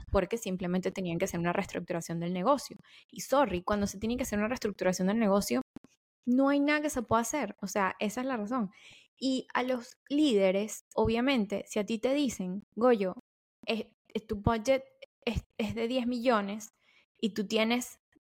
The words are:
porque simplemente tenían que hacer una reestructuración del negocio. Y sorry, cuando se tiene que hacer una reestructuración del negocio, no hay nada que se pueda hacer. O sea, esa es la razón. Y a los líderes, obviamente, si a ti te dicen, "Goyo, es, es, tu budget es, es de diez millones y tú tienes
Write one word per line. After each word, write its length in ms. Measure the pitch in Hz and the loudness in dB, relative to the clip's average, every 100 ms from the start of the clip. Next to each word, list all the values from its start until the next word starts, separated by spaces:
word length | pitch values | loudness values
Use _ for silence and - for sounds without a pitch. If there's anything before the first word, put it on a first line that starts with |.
| - | 0
porque 280 | 202 180 233 | 0 0 -4
simplemente 520 | 202 185 180 180 185 | -4 -4 -2 0 -2
tenían 260 | 185 180 165 | -4 -4 -2
que 80 | 190 | -2
hacer 140 | 170 | -2
una 120 | 170 | 0
reestructuración 680 | 175 180 185 175 170 - 170 | -2 -4 -6 -4 -6 -4 -4
del 120 | 170 | -4
negocio. 440 | 180 196 285 - - - - _ | 0 2 0 -2 -16 -20 -20 _
Y 100 | - | -14
sorry, 400 | - 269 247 180 | 0 2 2 0
cuando 240 | 180 208 202 | 0 0 0
se 120 | 196 | -2
tiene 180 | 220 247 | -4 -4
que 80 | |
hacer 140 | 262 208 | -2 -2
una 100 | 214 | -2
reestructuración 600 | 247 214 190 185 180 185 | -2 -4 0 0 2 2
del 100 | 220 | 2
negocio, 440 | 214 202 196 247 - - - _ _ _ - | 4 4 2 -2 -4 -12 -18 _ _ _ 0
no 220 | 247 277 | 4 4
hay 100 | 285 | 4
nada 220 | 285 302 | 4 2
que 80 | 302 | 0
se 120 | 269 | -4
pueda 200 | 220 226 | 0 0
hacer. 340 | 233 302 208 - | 2 -2 -4 -6
O 40 | 196 | -4
sea, 280 | 208 185 - | 0 0 0
esa 220 | 208 226 | -4 -2
es 40 | 262 | -4
la 100 | 247 | -4
razón. 340 | 208 254 190 - - - _ _ | -2 -2 -2 -6 -20 -20 _ _
Y 280 | 254 262 - | -2 -2 -2
a 80 | - | -4
los 340 | 254 254 240 - _ | -2 -4 -6 -20 _
líderes, 720 | 285 302 208 190 190 214 - _ | 2 4 6 4 2 -2 -8 _
obviamente, 680 | - 220 226 254 262 202 196 - | 0 2 2 2 2 0 -4 -4
si 100 | 220 | -4
a 80 | 202 | -2
ti 120 | 226 | 0
te 160 | 247 | 0
dicen, 480 | 285 277 - 185 190 - - | 2 0 -2 -6 -8 -10 2
"Goyo, 380 | 247 233 190 - _ _ _ _ - | 4 4 2 -6 _ _ _ _ -6
es, 200 | 220 - _ _ | -6 -6 _ _
es, 120 | 220 - | -8 -6
tu 100 | 208 | 0
budget 480 | 208 226 220 269 262 _ - _ | 2 2 2 2 0 _ -20 _
es, 180 | - 208 - - | -4 -4 -6 -6
es 160 | 208 | -4
de 140 | 208 233 | -2 -2
diez 180 | 262 233 | 0 -2
millones 640 | 247 247 220 196 214 - _ _ _ _ _ | 0 2 2 0 -8 -12 _ _ _ _ _
y 100 | 220 | -4
tú 120 | 185 190 | -2 0
tienes 500 | 214 220 247 - - _ _ _ | 2 2 0 -2 -14 _ _ _